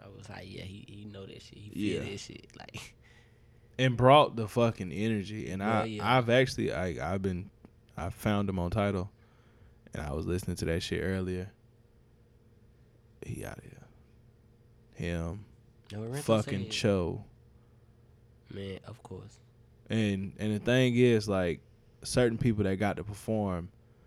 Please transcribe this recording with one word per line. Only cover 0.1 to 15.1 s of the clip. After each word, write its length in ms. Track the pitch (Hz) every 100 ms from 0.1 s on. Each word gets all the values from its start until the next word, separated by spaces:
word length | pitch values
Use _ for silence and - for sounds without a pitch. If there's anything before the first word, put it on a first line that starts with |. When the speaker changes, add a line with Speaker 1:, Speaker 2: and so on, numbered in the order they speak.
| 98
Speaker 1:
was 140 | 98
like, 160 | 92 92
"Yeah, 140 | 95
he, 220 | 90 98 -
he 180 | 101 104
know 200 | 101 98
that 160 | -
shit. 160 | - -
He 120 | 104
feel 320 | - 104 87
Speaker 2:
Yeah. 60 | -
Speaker 1:
that 80 | 101
shit." 280 | - - - -
Like, 360 | - - - - - - - - - - - -
Speaker 2:
And 180 | 131 113
brought 380 | 127 147 - 117
the 120 | 107
fucking 440 | 120 117 113 92
energy. 580 | 76 113 107 95 107 -
And 100 | 95
Speaker 1:
Yeah, 180 | 101 110
Speaker 2:
I, 20 | 113
Speaker 1:
yeah. 320 | 107 107 127
Speaker 2:
I've 120 | 117
actually, 420 | 123 131 - 107
I, 400 | 58 92 65 73
I've 80 | 98
been, 280 | 95 90 98 - - - - -
I 120 | 87
found 400 | - 110 101 101
him 100 | 92
on 100 | 87
Tidal, 380 | 104 101 98 92 - - _ _ - - - -
and 100 | -
I 100 | 73
was 120 | 73 82
listening 300 | 90 - 87
to 80 | 82
that 180 | 82
shit 180 | - -
earlier. 460 | 87 95 92 90 95 - - - - - - _ - - _ - - - - - - - -
He 180 | - -
outta 160 | -
here. 240 | - - - - - - - - - - - - -
Him. 520 | - 87